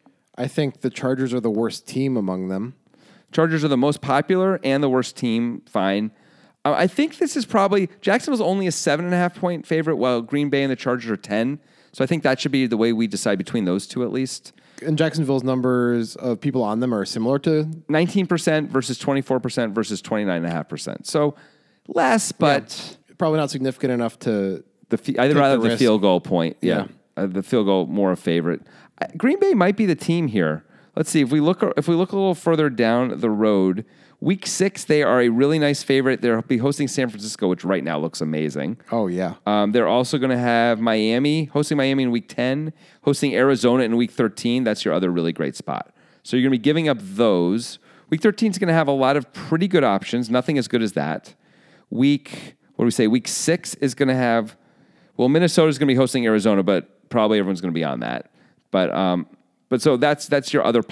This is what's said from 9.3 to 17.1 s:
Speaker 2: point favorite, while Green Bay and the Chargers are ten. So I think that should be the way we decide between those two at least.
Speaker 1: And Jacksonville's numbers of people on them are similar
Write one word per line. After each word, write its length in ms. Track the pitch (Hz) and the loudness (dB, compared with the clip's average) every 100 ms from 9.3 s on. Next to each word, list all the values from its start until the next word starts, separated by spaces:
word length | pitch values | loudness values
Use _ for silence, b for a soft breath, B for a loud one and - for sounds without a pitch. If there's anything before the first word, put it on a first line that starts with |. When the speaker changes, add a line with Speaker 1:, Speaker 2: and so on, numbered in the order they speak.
| - | -2
Speaker 2:
point 300 | 180 175 - | -4 -4 -2
favorite, 300 | 160 151 139 | -2 0 0
while 260 | 127 120 | 0 0
Green 280 | 113 143 143 | -2 -2 0
Bay 120 | 139 | 0
and 100 | 139 | 0
the 40 | 123 | -2
Chargers 340 | 131 123 117 | -2 -4 -4
are 60 | 101 | -6
ten. 440 | - 104 123 147 b b b | -2 -2 -2 -4 b b b
So 100 | - | -4
I 40 | 135 | -2
think 160 | 170 | 0
that 160 | 135 131 | 0 0
should 100 | 143 | 0
be 140 | 135 123 | 0 0
the 100 | 110 | 2
way 160 | 117 | 2
we 140 | 110 110 | 0 -2
decide 320 | 98 113 95 | -2 -2 -2
between 260 | 92 117 | -2 -4
those 220 | 90 95 - | -2 -2 -4
two 160 | 127 | -6
at 100 | 120 | -4
least. 400 | 127 131 - - b b - | -4 -6 -8 -18 b b -10
Speaker 1:
And 140 | 156 151 | -2 0
Jacksonville's 460 | 160 151 135 135 | 0 0 0 0
numbers 720 | 131 131 127 123 120 120 110 - | 0 0 0 2 2 0 -4 -6
of 240 | 127 110 | -6 -4
people 220 | 143 127 | -2 -2
on 160 | 107 110 | -2 -2
them 120 | 127 | -2
are 120 | 110 | -2
similar 340 | 95 | -4